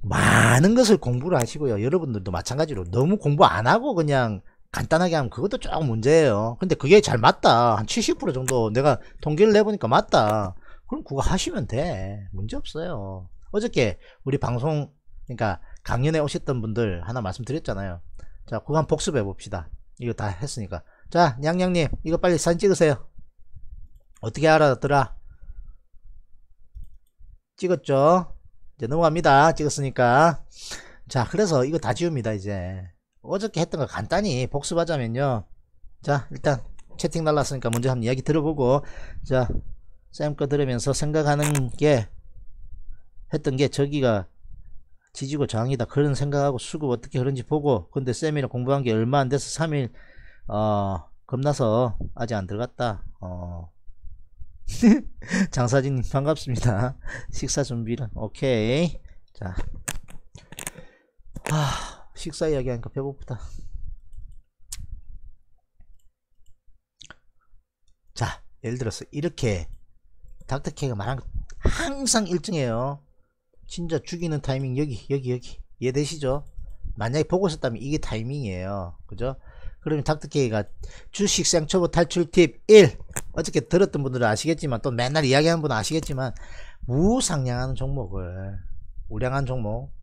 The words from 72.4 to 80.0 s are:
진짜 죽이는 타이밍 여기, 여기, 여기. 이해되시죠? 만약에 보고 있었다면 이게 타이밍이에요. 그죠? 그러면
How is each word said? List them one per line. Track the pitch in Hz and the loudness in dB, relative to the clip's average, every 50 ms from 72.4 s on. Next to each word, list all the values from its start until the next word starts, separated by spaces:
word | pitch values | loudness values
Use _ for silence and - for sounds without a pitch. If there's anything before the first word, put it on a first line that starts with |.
| - - 185 156 139 123 113 113 123 135 143 - _ _ _ _ _ _ _ _ _ _ _ - - - | -2 -2 -2 0 0 0 0 0 -2 -2 -4 -8 _ _ _ _ _ _ _ _ _ _ _ -20 -18 -14
진짜 | - - 170 165 165 147 | -10 -8 -6 -2 -2 -4
죽이는 | - - - 170 170 165 156 143 | -4 -4 -8 -6 -4 -2 -2 -2
타이밍 | - - 135 135 139 131 127 127 | -2 -2 -2 -2 -2 -4 -2 -2
여기, | 151 151 123 104 - - | -2 -2 -4 -8 -6 -4
여기, | 135 139 131 123 | -4 -2 -2 -2
여기. | 123 123 - - - - - - - _ | -4 -4 -6 -10 -12 -14 -14 -16 -12 _
이해되시죠? | 117 123 127 139 151 143 165 151 143 - 135 147 143 - - - - - - - - - - | -4 -2 0 0 -2 -2 -4 -4 -2 -2 -2 -2 -4 -8 -12 -12 -10 -10 -12 -8 -8 -8 -6
만약에 | - 101 113 123 156 156 | -4 -4 -2 0 0 0
보고 | - 170 185 196 185 | 2 2 2 2 0
있었다면 | 151 - - 131 117 104 | -2 -2 -4 -4 -4 -4
이게 | 110 139 147 151 | -6 -4 -4 -2
타이밍이에요. | - - 131 113 113 120 139 147 135 107 92 90 92 95 101 101 92 85 87 - - | -2 -4 -4 -4 -4 -6 -6 -6 -4 -4 -4 -4 -6 -6 -6 -6 -6 -8 -12 -14 -16
그죠? | - 101 92 117 127 131 - - - - - - - - - | -14 -8 -6 -6 -6 -6 -8 -14 -18 -16 -10 -10 -10 -10 -6
그러면 | - 156 151 151 | -4 -2 -2 0